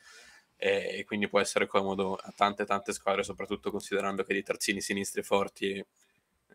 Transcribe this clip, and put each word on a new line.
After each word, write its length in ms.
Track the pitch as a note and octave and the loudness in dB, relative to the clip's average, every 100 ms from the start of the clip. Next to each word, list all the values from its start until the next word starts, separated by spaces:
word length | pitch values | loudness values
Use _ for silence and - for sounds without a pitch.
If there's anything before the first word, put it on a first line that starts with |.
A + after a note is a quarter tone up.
| - - - - _ _ | -20 -20 -20 -20 _ _
e, 420 | G2 G2 F#2+ G2+ | 2 2 0 -6
e 60 | |
quindi 240 | - G#2+ G2 | -4 -2 2
può 100 | G2+ | 2
essere 280 | G2 G#2 G2 | 2 2 2
comodo 480 | G2+ G2 F#2+ F#2+ F#2+ | 2 2 2 0 -2
a 160 | - | -8
tante, 300 | - G2+ G2+ | 2 2 2
tante 280 | G#2 G2 G2+ | 0 0 -2
squadre, 300 | G2 G2 G2 | -4 0 0
soprattutto 480 | G2 F#2 G2 G2+ G#2 | 0 -6 -4 -4 -4
considerando 540 | G2 - G2 G2 G2 | -6 -2 -2 0 -2
che 100 | F#2+ | 0
di 80 | G2 | -2
terzini 380 | - F#2+ - G2 | -2 -2 0 0
sinistri 420 | - G2+ G2 - | -2 -2 -2 -4
forti 640 | - G2 G2 - G2 G2 - _ _ _ _ _ _ | 0 2 2 -2 -4 -4 -8 _ _ _ _ _ _